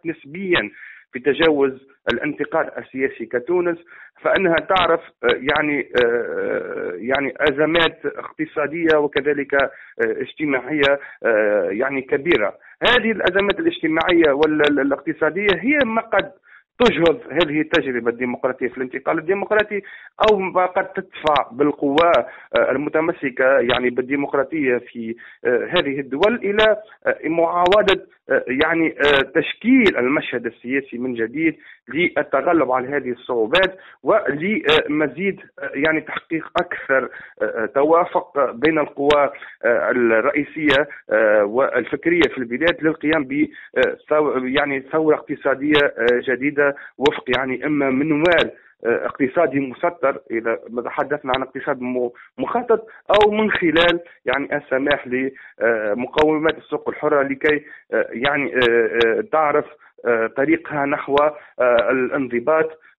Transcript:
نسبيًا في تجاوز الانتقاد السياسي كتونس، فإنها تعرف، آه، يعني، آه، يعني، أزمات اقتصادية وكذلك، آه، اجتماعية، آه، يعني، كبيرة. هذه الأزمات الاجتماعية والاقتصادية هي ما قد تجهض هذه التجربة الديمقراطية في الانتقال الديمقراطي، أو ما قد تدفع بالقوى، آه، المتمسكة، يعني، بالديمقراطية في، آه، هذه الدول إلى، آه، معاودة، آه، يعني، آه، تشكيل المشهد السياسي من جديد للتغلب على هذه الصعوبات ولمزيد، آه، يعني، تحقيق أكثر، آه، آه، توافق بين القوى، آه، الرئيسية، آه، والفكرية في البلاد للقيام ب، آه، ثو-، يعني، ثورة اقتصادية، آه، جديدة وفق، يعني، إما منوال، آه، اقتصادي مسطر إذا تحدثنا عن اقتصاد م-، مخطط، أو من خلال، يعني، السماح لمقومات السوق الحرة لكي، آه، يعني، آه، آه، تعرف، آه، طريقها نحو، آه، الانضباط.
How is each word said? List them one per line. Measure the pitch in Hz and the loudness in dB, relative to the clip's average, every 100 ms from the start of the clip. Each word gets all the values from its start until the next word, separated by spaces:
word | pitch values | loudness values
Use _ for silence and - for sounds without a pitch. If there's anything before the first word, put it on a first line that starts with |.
| 165 | -10
نسبيًا | 151 139 170 190 160 104 - - - _ | -10 -12 -10 -2 -2 -2 -10 -20 -20 _
في | 127 | -4
تجاوز | 143 135 160 143 139 135 - _ - | -2 2 2 4 2 -2 -14 _ -4
الانتقاد | 120 151 127 143 160 - - | -4 -4 -6 -4 -2 -4 -8
السياسي | 113 131 131 - 113 | -12 -4 -4 -4 -6
كتونس، | 123 123 180 175 170 - - - _ | -4 -2 0 0 -4 -10 -20 -20 _
فإنها | 151 165 180 160 | 0 2 2 2
تعرف، | 156 190 165 160 - _ | 2 2 2 0 -2 _
آه، | 120 | 0
يعني، | - 131 151 151 143 - 123 | 0 0 0 0 -2 -2 2
آه، | 117 120 101 85 101 104 92 95 92 87 | 2 2 -2 -4 -2 -4 -6 -8 -8 -8
يعني، | 117 135 135 - | -4 -2 -2 -2
أزمات | 147 135 156 165 160 160 143 | 0 2 0 2 0 -2 -8
اقتصادية | - - - 151 160 143 170 165 156 | -10 -12 -10 -8 -4 -4 -2 2 2
وكذلك، | 147 147 139 143 139 | 2 -2 -2 -2 -2
آه، | 139 131 - - - | 0 -2 -4 -14 -4
اجتماعية، | 113 101 127 - 151 131 123 151 139 139 - - | -2 -2 -6 -6 -2 -2 -2 0 2 0 -4 -6
آه، | 113 107 107 104 87 | 0 2 2 2 0
يعني، | 104 135 139 | -2 -4 -4
كبيرة. | 131 139 151 139 98 - - - | -4 -4 0 0 0 -6 -16 -4
هذه | 185 247 220 | 0 2 2
الأزمات | 196 185 190 202 180 | 0 0 0 0 0
الاجتماعية | 165 160 165 160 165 170 156 | -2 -2 -2 0 2 4 4
والاقتصادية | 135 156 151 147 143 139 139 - 151 156 170 208 180 | 4 2 2 2 2 0 -2 -4 -2 -2 0 0 0
هي | 226 294 233 | 0 0 0
ما | 226 | -2
قد | 226 196 - - _ - _ - 240 | -2 -2 -2 -8 _ -20 _ 0 2
تجهض | 160 165 156 - | 4 2 0 -2
هذه | 143 165 151 | -2 0 -2
التجربة | 151 165 135 123 117 | 0 0 0 -2 -2
الديمقراطية | 117 123 123 127 127 123 | -2 -4 -4 -4 -4 -6
في | 127 | -6
الانتقال | 127 131 - 165 | -8 -6 -4 -2
الديمقراطي، | 160 202 190 214 208 208 - - - - 214 | -2 -4 0 0 0 -6 -10 -18 -18 0 2
أو | 202 | 2
ما | 185 175 180 | 0 0 0
قد | 190 185 | -2 -6
تدفع | 185 185 - 156 143 - | -8 -10 -4 0 2 0
بالقوى، | 120 147 - 139 147 170 139 - - - 117 | 0 0 0 0 4 4 4 0 -8 -4 0
آه، | 117 | 0
المتمسكة، | 131 147 156 165 165 139 127 131 135 | -2 -2 -2 -2 -4 -6 0 2 2
يعني، | 120 123 123 | 2 0 0
بالديمقراطية | 123 127 143 143 139 - 160 131 123 | -2 -2 -4 -2 -2 -2 -2 0 -2
في، | 120 120 113 117 - - 117 | -4 -10 -10 -12 -16 -6 -2
آه، | 120 107 | 0 0
هذه | 175 147 139 | -2 -2 -4
الدول | 131 135 208 240 | -6 0 0 0
إلى، | 190 208 220 214 - - - | 0 2 2 2 -4 -6 -4
آه، | - 151 | -4 -2
معاودة، | 165 165 175 180 214 196 185 - _ - | 0 0 2 4 4 4 0 -2 _ -2
آه، | 127 - | -2 0
يعني، | 131 156 165 160 - | 0 0 2 0 2
آه، | 143 139 131 165 | 2 2 2 0
تشكيل | - - 220 262 220 - | -2 -2 4 6 6 2
المشهد | 123 151 - 123 117 | 0 0 -2 -6 -6
السياسي | - 120 135 135 120 | -10 -6 -4 -4 -6
من | 127 | -6
جديد | 117 113 139 160 - - - - | -4 -4 -2 -2 -4 -10 -20 -8
للتغلب | 135 175 - 143 135 143 165 127 | -2 -2 -2 -2 0 2 2 2
على | 127 127 | 0 -2
هذه | 143 127 | -4 -4
الصعوبات | 120 - 120 110 170 190 190 - - | -8 -4 -2 0 2 0 -2 -20 -6
ولمزيد، | 135 208 - 143 185 202 - 156 - 151 147 127 196 170 - - | 0 2 0 -4 -2 -2 2 0 2 -2 -2 -2 -4 -4 -10 -14
آه، | - | -10
يعني، | 139 160 156 | -4 -2 -2
تحقيق | 147 - - 165 - - | -4 -12 -8 -8 -4 -4
أكثر، | 180 - - 131 120 - - - | -4 -6 -2 0 0 -8 -20 -6
آه، | 107 | -4
آه، | 107 107 | -2 -2
توافق | 139 151 165 170 175 - 147 123 | 0 4 4 2 -2 -4 -2 -2
بين | 117 151 160 | 0 0 2
القوى، | 143 - 143 147 135 - - - 117 | -2 0 2 4 2 -2 -18 -4 0
آه، | 107 95 | 2 2
الرئيسية، | 127 117 113 127 147 143 160 147 135 147 - - | 2 4 4 2 0 -4 -2 2 2 0 -6 -2
آه، | 110 110 107 | 2 4 4
والفكرية | 101 117 139 123 - 139 165 175 135 | 2 0 0 0 -4 -4 0 2 2
في | 135 | 0
البلاد | 117 127 165 170 | -6 -2 -2 0
للقيام | 156 156 151 160 | -2 -2 0 0
ب، | 131 143 151 - - 127 | -2 -2 -2 -4 -6 0
آه، | 120 - - | 0 -2 0
ثو-، | 151 147 127 | 0 2 -2
يعني، | 127 143 143 135 135 | -2 -2 -2 -4 -4
ثورة | 160 156 151 | 0 2 2
اقتصادية، | - 139 143 135 147 147 143 - | -2 -6 -2 -2 2 2 2 2
آه، | 117 123 127 | 2 2 0
جديدة | 123 139 147 143 - - - | 0 0 0 0 -2 -10 -2
وفق، | 143 147 - 123 | 0 0 -2 -2
يعني، | 131 127 147 | -2 -4 -2
إما | 147 139 | 0 0
منوال، | 131 156 147 170 165 110 - _ _ 113 | 0 0 2 2 2 0 -4 _ _ -2
آه، | 113 - | -2 -2
اقتصادي | - 127 175 156 139 | -2 -2 2 0 0
مسطر | 135 117 170 - 135 131 - | -4 -4 -4 -2 -4 -4 -6
إذا | 113 117 120 113 120 120 | -4 -2 -4 -6 -8 -6
تحدثنا | - 135 147 135 131 | -4 -4 -4 -4 -4
عن | |
اقتصاد | 131 135 139 131 | -4 -6 -6 -4
م-، | 123 127 120 - - - | -4 -4 -4 -6 -16 -10
مخطط، | 131 240 247 220 - - - | -4 -2 0 0 -2 -10 0
أو | 202 214 | 4 4
من | 208 214 | 4 0
خلال، | 180 170 160 175 170 - - - | 0 2 4 2 2 -4 -10 -4
يعني، | 131 139 147 | -4 -2 -6
السماح | - 135 143 139 127 | -2 -2 0 0 -2
لمقومات | 127 135 - - - 113 113 107 110 127 151 156 156 156 151 | -4 -4 -6 -16 -2 0 2 0 -2 -2 2 2 2 0 -2
السوق | - - - | -6 -8 -6
الحرة | - 151 147 | -4 0 2
لكي، | 139 135 156 147 - - _ | 0 0 0 0 -4 -18 _
آه، | 113 - | -2 -2
يعني، | 117 139 143 127 127 | -2 -2 -2 -2 2
آه، | 120 117 113 117 117 | 4 4 2 2 2
آه، | 107 110 | 2 0
تعرف، | 156 147 147 - - _ - 117 | 0 2 0 -2 -8 _ -6 -2
آه، | 117 113 | 0 0
طريقها | 135 143 160 - 151 139 | -2 0 0 -2 -4 -2
نحو، | 147 - 139 | -4 0 2
آه، | 151 - - - 123 120 101 | 2 0 -10 0 2 4 2
الانضباط. | 131 127 147 127 120 127 160 160 - _ | 0 0 -2 -2 -2 0 2 0 -6 _